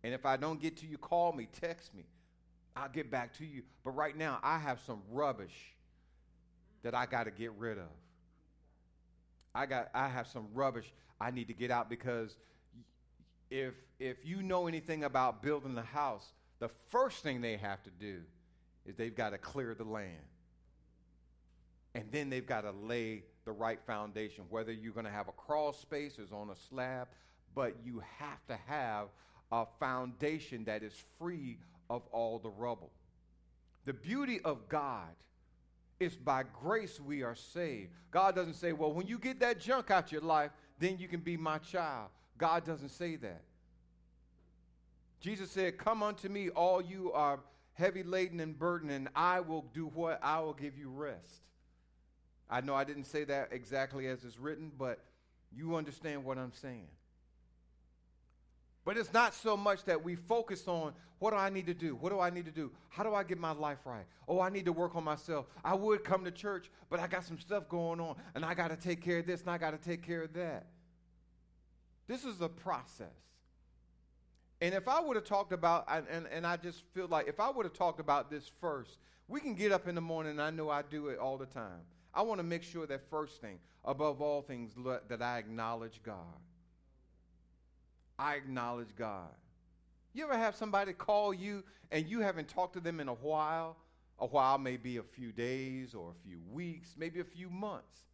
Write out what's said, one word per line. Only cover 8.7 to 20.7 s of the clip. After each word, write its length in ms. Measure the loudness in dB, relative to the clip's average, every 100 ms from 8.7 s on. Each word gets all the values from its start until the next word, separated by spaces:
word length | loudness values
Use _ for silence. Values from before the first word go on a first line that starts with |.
| _ _ _ _ _ _ _ _
I 120 | -2 2
got, 240 | 2 0
I 140 | 2 2
have 200 | 2 -4
some 200 | -6 -6
rubbish 400 | 2 2 2 -8 -18 -20 _
I 120 | -2
need 160 | -2 -6
to 60 |
get 160 | -4 2
out, 180 | 2 2
because 480 | -2 -2 -2 -2 -8 -20 _ _ -20 -20 _ _ _ -20 _ _
if, 240 | -2 -2 -4 -18 _
if 260 | -6 -4 -6
you 160 | -4
know 260 | 2 2 2
anything 360 | -2 -2 0
about 400 | 2 6 4 4
building 340 | 0 0 0 -4
a 60 |
house, 500 | -4 -2 0 -2 -8 -20 _ _
the 100 | -6 -6 0
first 320 | 4 4 2
thing 200 | -2 0
they 160 | -2 -2
have 260 | -4 -6
to 80 | -8
do 300 | -12 -10 -10 -12 -20 _ _ _ _ -14
is 80 | -4
they've 200 | -4 0
gotta 220 | -2 -2
clear 380 | -6 -4 -4 -4
the 80 |
land. 340 | -4 -4 -6 -10 -18 -20 _ _ _